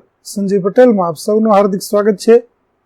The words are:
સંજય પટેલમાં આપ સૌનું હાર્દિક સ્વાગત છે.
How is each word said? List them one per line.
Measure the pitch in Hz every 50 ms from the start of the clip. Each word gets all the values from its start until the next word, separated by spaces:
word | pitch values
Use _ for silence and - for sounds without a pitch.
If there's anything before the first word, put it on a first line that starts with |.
| - _ _ _ _
સંજય | - - 202 196 190 196 202
પટેલમાં | 170 202 180 - 254 254 226 196 180 170
આપ | 160 - -
સૌનું | - 214 220 220 220 208
હાર્દિક | 196 208 208 190 190
સ્વાગત | - - - 208 202 214 208
છે. | 185 - - 226 240 247 - _ _ _ _ _ _ _